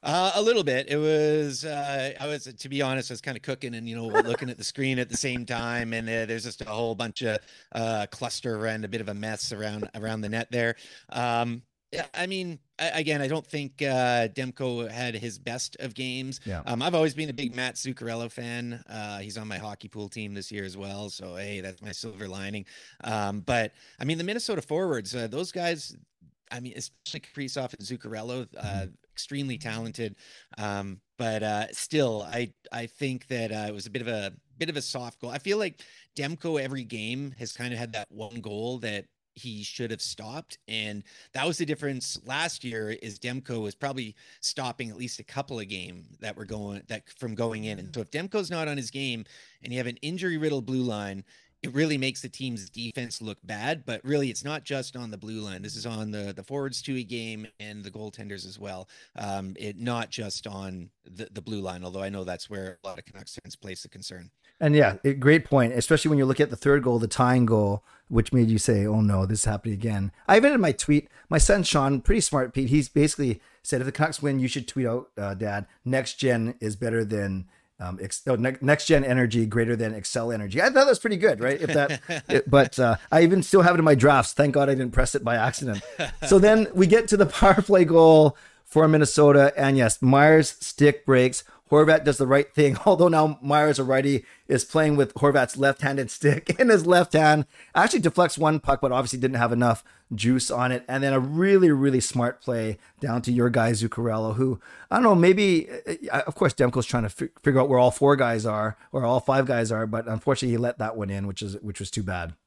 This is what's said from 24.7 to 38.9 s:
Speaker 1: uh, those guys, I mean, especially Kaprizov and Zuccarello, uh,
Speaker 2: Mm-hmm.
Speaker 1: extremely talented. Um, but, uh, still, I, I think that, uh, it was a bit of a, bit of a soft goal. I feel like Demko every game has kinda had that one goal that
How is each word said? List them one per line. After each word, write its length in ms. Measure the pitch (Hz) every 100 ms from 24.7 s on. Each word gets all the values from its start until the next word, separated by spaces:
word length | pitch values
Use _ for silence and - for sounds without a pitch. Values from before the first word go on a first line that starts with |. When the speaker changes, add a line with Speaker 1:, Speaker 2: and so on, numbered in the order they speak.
| 156 185 131 98 123
Speaker 1:
uh, 120 | 113
those 240 | 127 180
guys, 460 | 185 170 165 - - _ _ _ _ _
I 80 | 123
mean, 140 | 123 117
especially 460 | - _ - 156
Kaprizov 520 | - - 135 139 127
and 80 | -
Zuccarello, 680 | 101 123 107 110 113 127 120 -
uh, 60 |
Speaker 2:
Mm-hmm. 300 | 104 98 95 _ _ -
Speaker 1:
extremely 400 | - 139 139 120
talented. 580 | 117 110 113 110 113 98 _ - _ -
Um, 400 | 104 101 98 92 _ _
but, 240 | 117 110
uh, 260 | 107 104 110
still, 500 | - - 156 131 107 90
I, 220 | 117 120 _ -
I 140 | 117 117
think 420 | _ 139 127 _
that, 220 | 123 113
uh, 140 | 107 107
it 60 |
was 140 | 104 107
a 20 |
bit 140 | 113
of 40 | 117
a, 240 | 110 98 - _ 131
bit 100 | 165
of 80 | 147
a 40 |
soft 380 | 135 135 120 _
goal. 100 | 120
I 80 | 135
feel 180 | 196 208
like 240 | 196 - - _ _ -
Demko 460 | 143 165 170 151
every 220 | 131 135
game 500 | 113 117 110 127 139 113
has 120 | 117
kinda 220 | - 123 117
had 160 | 117
that 180 | 113 101
one 300 | 107 107 117
goal 360 | 104 104 117 127
that 260 | 113